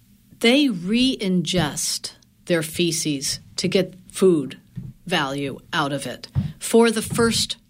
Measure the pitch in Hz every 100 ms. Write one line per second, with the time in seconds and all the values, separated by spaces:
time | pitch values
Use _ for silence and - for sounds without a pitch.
0 | _ _ _ - 226 269 285 185 175 233
1 | 262 254 196 180 156 180 151 143 - -
2 | - - _ _ - 170 160 - 175 160
3 | 156 139 - - - - 185 190 180 -
4 | - - 190 165 131 - _ - - -
5 | - 165 139 143 139 - - 170 143 139
6 | 127 120 - - - - - 226 233 220
7 | - - 233 - - - _